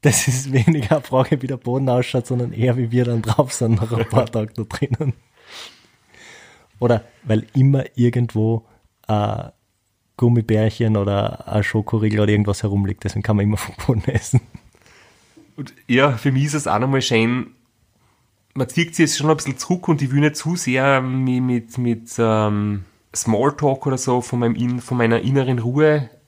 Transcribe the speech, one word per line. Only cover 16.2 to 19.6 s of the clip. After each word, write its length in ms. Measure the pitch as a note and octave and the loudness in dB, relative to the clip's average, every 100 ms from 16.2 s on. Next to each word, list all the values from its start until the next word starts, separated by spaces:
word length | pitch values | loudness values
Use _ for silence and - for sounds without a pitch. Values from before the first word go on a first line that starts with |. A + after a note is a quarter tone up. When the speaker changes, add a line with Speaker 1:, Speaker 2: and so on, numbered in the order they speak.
| C#3+ | 0
Speaker 2:
mich 140 | C3 D3 | 0 0
ist 100 | D3 | -2
es 120 | - | -2
auch 120 | G2+ | 0
nochmal 240 | C3 C3+ | 0 0
schön, 480 | B2 A2+ A2+ B2 - _ _ _ _ _ _ _ _ _ _ - | 2 2 2 0 -6 _ _ _ _ _ _ _ _ _ _ -6
man 140 | B2 | -4
zieht 260 | - E3 - | -2 -2 0
sich 100 | D#3 | 0
jetzt 120 | - | 2
schon 100 | D3+ | 0
ein 60 | D3+ | 0
bisschen 240 | - | -2
zurück 280 | C3+ | -8